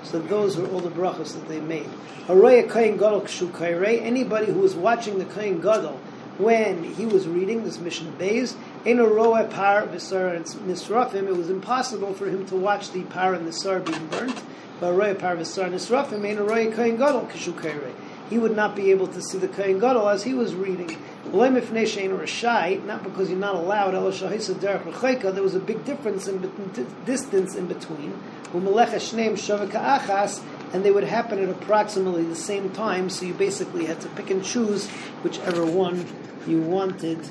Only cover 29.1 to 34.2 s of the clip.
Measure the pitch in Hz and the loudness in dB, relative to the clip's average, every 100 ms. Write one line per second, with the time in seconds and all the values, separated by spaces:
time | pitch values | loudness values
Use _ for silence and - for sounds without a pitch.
29.1 | 226 226 196 - 202 196 220 240 269 - | 0 0 0 0 0 0 -2 2 2 2
30.1 | 196 202 - - - - 180 202 202 170 | 0 0 -2 -12 -12 -6 2 4 4 4
31.1 | 214 233 208 190 180 - 214 208 190 185 | -2 -2 -2 -2 -4 2 2 2 0 0
32.1 | 170 165 165 - 202 190 190 220 185 185 | 0 -2 -4 -4 -4 -4 -4 -2 0 -2
33.1 | - 185 170 196 - 180 180 156 165 160 | -4 -6 0 0 0 -4 -4 -4 -4 -8
34.1 | - | -10